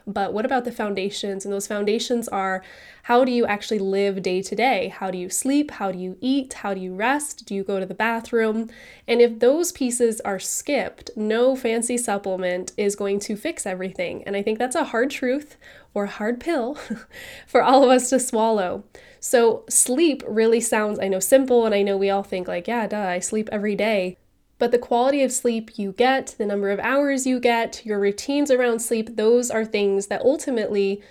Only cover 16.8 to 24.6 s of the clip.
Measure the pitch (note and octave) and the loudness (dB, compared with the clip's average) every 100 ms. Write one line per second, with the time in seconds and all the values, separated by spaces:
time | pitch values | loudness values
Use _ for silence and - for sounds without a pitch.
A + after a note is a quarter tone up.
16.8 | - A3+ - - - - - B3 A#3 C4+ | -10 -12 -12 -20 -18 -20 0 4 6 8
17.8 | B3+ B3+ B3+ C4 B3+ A3 A3+ G#3+ F3+ G3 | 8 6 4 0 2 0 2 2 0 -4
18.8 | - - - - - B3+ A#3 - - - | -10 -20 -20 -14 0 4 4 4 0 2
19.8 | - B3+ E4+ - - G#3+ A3+ A#3 A#3 A3+ | 2 4 4 2 -2 0 4 4 2 0
20.8 | G#3+ G#3 F#3+ F#3+ - C4+ C4 A#3+ A3+ G3+ | 0 -2 -2 -2 4 4 6 4 4 2
21.8 | G3+ G3 G3 G3 G3 F#3+ F3+ F3+ F3 A#3 | 2 2 2 0 -2 -6 -6 -6 -4 -4
22.8 | G#3 G#3+ F#3+ F3+ - G#3+ A3 G#3+ G#3 G3+ | -4 -4 -4 -4 -4 -4 -4 -4 -2 0
23.8 | G#3 G#3 F3+ F3+ _ _ _ _ | 0 0 -2 -6 _ _ _ _